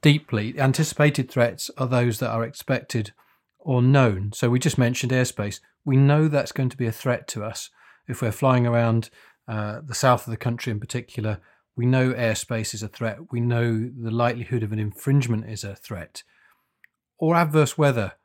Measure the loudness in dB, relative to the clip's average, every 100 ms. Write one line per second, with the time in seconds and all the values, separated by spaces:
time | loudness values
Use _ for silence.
0 | 4 4 0 -4 -4 0 2 2 -2 2
1 | 2 2 -2 2 0 0 -12 -6 0 2
2 | 2 0 -4 -4 -4 -8 -2 -4 -2 -6
3 | -6 _ _ _ _ _ 0 2 6 6
4 | 4 2 -6 -2 0 2 2 2 0 0
5 | -2 0 0 -2 -8 -8 _ _ 0 4
6 | 6 6 4 0 -2 -4 -4 -2 -4 -2
7 | -2 -2 -4 -10 -8 -10 -16 _ _ _
8 | -12 -4 -4 0 2 4 4 2 2 2
9 | -2 _ _ _ -12 -8 -8 -10 -10 0
10 | 2 2 0 -6 -4 -4 -6 -6 -6 -10
11 | -10 -6 -6 -6 _ _ _ -2 2 4
12 | 2 0 -2 -2 -4 -6 -6 -8 -10 -6
13 | -6 -6 -8 -4 0 0 0 0 -4 -8
14 | -6 0 0 -2 -4 -4 -4 -4 -6 -6
15 | 0 2 2 -4 -4 -12 -12 -14 -14 -14
16 | -14 -18 -20 _ _ _ _ _ _ _
17 | _ _ 0 2 2 2 2 2 2 2
18 | -4 -8